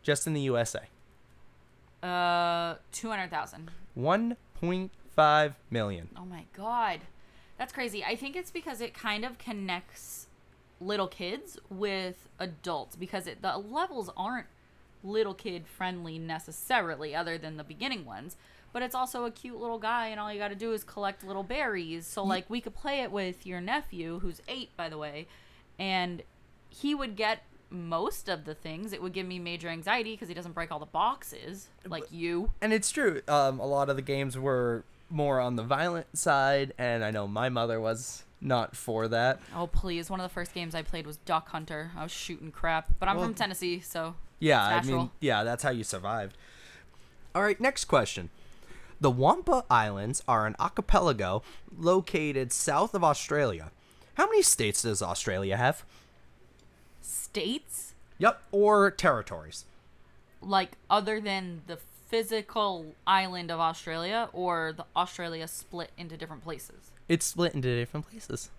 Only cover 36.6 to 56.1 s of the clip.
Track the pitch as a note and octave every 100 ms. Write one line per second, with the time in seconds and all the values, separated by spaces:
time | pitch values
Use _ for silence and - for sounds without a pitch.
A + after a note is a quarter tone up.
36.6 | C3+ - B2 A#2 G#2+ G#2+ G2+ G#2 B2+ B2
37.6 | A#2 A2+ A2 A#2 B2+ - - - C#3 B2
38.6 | A2 - - A2 A2 A2+ B2 C3+ - E3+
39.6 | F3 - F#3+ E3+ E3 F#3+ F3+ - F3 F#3
40.6 | E3 E3 D#3 E3 D3+ D3+ - D#3+ - D#3+
41.6 | D#3 D#3 E3 E3+ D#3+ - - F3 D#3 -
42.6 | E3 D#3+ - - F#3 F#3 G3+ G#3 G#3 F#3
43.6 | F3+ F3 - E3+ E3 F3 - - D#3 C3
44.6 | G2+ A#2 B2+ C3 B2+ - D3 G#2+ A#2 A#2+
45.6 | C#3+ B2 G#2+ F#2+ G2 A2 G2 - - -
46.6 | - - - - - - - F3 G#3 G3
47.6 | B3+ C4+ - C#3+ G#2 - F2 - - -
48.6 | - - - - C#3+ B2 C#3 F4 F4 C4+
49.6 | - A#2+ G#2+ G2 G#2+ - - A#2 G#2+ G#2
50.6 | - - - G3 F3 A2+ F#2 G2+ - -
51.6 | - F3 E3 F#3 - F3 D3+ C3+ B2+ -
52.6 | - C#3+ G#3 G3 E3 C#3+ - D3 C3 E2+
53.6 | D2+ - - - - - G4 A4 - -
54.6 | G#3 - A#2 G2+ F#2 F2 - F#2+ G2 G2
55.6 | B2 D#3 - - -